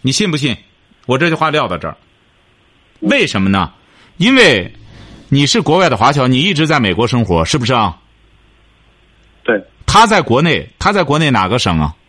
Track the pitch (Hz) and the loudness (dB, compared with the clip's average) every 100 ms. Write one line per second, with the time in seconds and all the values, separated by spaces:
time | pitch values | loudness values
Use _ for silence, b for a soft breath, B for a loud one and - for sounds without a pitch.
0 | 131 131 208 151 139 110 _ _ _ _ | -4 -2 -2 -2 -4 -6 _ _ _ _
1 | - 131 170 156 156 151 117 87 78 - | -4 -2 0 0 -2 -2 -4 -6 -8 -12
2 | _ _ _ _ _ _ _ _ _ _ | _ _ _ _ _ _ _ _ _ _
3 | - 277 165 104 95 98 85 _ b b | -2 0 0 0 0 0 -2 _ b b
4 | b - 196 269 196 110 90 - B B | b -2 2 4 4 2 -2 -16 B B
5 | B B B 139 143 226 175 170 175 110 | B B B 0 2 0 0 2 2 2
6 | 123 143 127 127 185 151 156 151 104 90 | 2 2 0 0 0 0 0 0 0 0
7 | 117 123 101 85 82 151 113 123 101 - | 0 -2 0 0 0 -2 0 0 -2 -6
8 | _ _ _ _ _ _ _ _ _ _ | _ _ _ _ _ _ _ _ _ _
9 | _ _ _ _ - 104 - _ - - | _ _ _ _ -4 -4 -6 _ 0 2
10 | 226 208 147 - 165 110 - _ 185 202 | 4 2 0 0 0 -2 -6 _ -2 -2
11 | 143 147 156 117 92 123 - 82 76 - | -2 0 0 0 0 -2 0 0 -2 -6